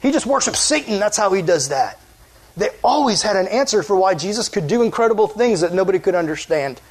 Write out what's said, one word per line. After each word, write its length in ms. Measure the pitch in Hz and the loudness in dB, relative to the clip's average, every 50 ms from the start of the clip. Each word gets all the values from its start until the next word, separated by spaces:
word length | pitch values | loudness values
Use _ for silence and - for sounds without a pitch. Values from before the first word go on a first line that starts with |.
He 120 | - 277 | 0 2
just 140 | 277 311 - | 0 0 0
worships 340 | 226 277 269 - - 185 - | 0 -2 0 0 -2 -2 -2
Satan. 380 | - - 294 302 285 - 214 196 | -2 0 0 -2 -2 -2 -2 0
That's 180 | 202 208 - | 0 0 0
how 160 | - 214 196 | 0 0 2
he 100 | 185 196 | 2 0
does 260 | 185 160 180 165 135 139 | 2 2 0 0 0 -2
that. 300 | 143 135 135 - - - - _ - _ - - _ - - - - | -2 -2 -2 -2 -4 -14 -20 _ -20 _ -20 -20 _ -20 -20 -20 -8
They 140 | - 196 226 - - | -4 -4 -4 -4 -2
always 400 | - 240 247 302 285 254 214 180 | 0 0 2 2 2 2 0 0
had 140 | - 214 208 | 0 0 0
an 120 | 190 185 185 | 0 0 0
answer 340 | 202 240 277 269 - 214 | 0 0 0 2 0 -2
for 140 | 170 - 202 | 0 2 2
why 180 | 190 190 190 185 | 2 4 2 2
Jesus 340 | 156 143 190 208 226 220 - | 0 -2 -4 -4 -4 -6 -4
could 180 | - 208 165 | -4 -4 -2
do 160 | 143 196 240 | 0 2 2
incredible 460 | 240 220 - - 233 226 226 208 220 202 | 2 0 2 2 2 2 4 2 2 0
things 320 | 214 208 240 247 220 170 | 2 0 0 2 2 2
that 120 | 160 170 | 0 0
nobody 260 | 175 185 190 180 190 185 | 2 0 0 2 0 0
could 160 | - 196 180 | 0 0 0
understand. 680 | 175 170 156 151 147 - - 160 156 139 139 127 120 - - | 0 0 -2 -4 -6 -4 -4 -2 -2 -2 -4 -6 -10 -16 -20